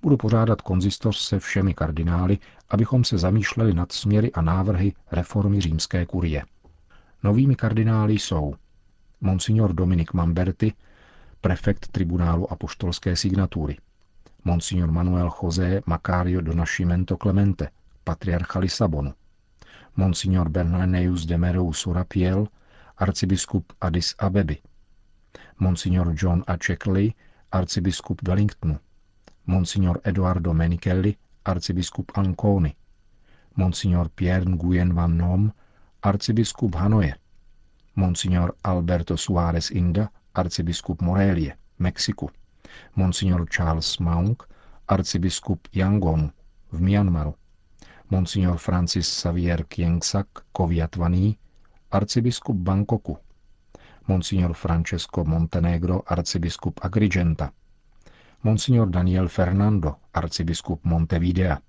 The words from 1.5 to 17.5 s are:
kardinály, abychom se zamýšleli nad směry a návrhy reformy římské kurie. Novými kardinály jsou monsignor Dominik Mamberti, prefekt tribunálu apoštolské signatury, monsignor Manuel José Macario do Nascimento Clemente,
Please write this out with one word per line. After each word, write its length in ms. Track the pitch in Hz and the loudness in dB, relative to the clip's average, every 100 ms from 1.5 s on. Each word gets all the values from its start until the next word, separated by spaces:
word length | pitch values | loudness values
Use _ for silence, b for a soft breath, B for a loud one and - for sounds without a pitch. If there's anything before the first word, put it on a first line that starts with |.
| 104 98 | 0 0
kardinály, 640 | - 80 78 82 85 92 101 B B _ | 0 -2 -2 0 0 2 0 B B _
abychom 340 | 104 113 127 | 0 2 2
se 140 | 120 104 | 2 0
zamýšleli 560 | 90 107 98 - 113 | 2 2 0 0 0
nad 180 | 85 87 | 2 -2
směry 400 | - 104 104 113 | -4 2 2 2
a 80 | - | 0
návrhy 520 | 82 90 95 90 98 - - | 0 2 0 2 0 -2 -6
reformy 480 | 90 85 107 98 101 | -4 -2 0 2 2
římské 460 | 87 80 - 90 85 | 0 -2 -2 -2 -2
kurie. 380 | 92 87 73 - - - - _ b b b | -2 -2 -2 -6 -18 -20 -20 _ b b b
Novými 340 | 104 107 139 131 | 0 4 4 2
kardinály 560 | 113 104 113 113 107 | 2 2 2 2 2
jsou 400 | 107 - 82 73 69 _ _ _ _ _ _ | 0 0 -2 -2 -6 _ _ _ _ _ _
monsignor 520 | 95 95 - 110 107 | 0 0 2 2 2
Dominik 420 | 85 90 90 80 | 2 2 2 0
Mamberti, 580 | 90 85 85 90 95 110 - b b b b b b | 0 0 0 0 0 -2 -2 b b b b b b
prefekt 480 | 92 92 - 95 - | -2 0 0 -2 -4
tribunálu 640 | - 87 87 85 85 92 | -4 -2 0 2 0 -2
apoštolské 640 | 90 80 - 90 85 - 87 | -6 -10 -6 -6 -4 -4 -2
signatury, 600 | 101 95 92 - 76 71 - _ _ - - - | 0 0 0 -2 -4 -6 -14 _ _ -20 -20 -8
monsignor 460 | - 85 - 92 85 | -2 0 0 0 2
Manuel 400 | 80 90 90 87 - | 2 2 2 0 -2
José 400 | 90 85 87 98 - | -4 0 0 0 -2
Macario 540 | 85 - 87 87 90 | -4 0 0 0 0
do 140 | 80 | 0
Nascimento 640 | 82 85 - 90 87 92 92 | -2 -2 0 0 0 0 -2
Clemente, 520 | 104 95 101 | 2 2 2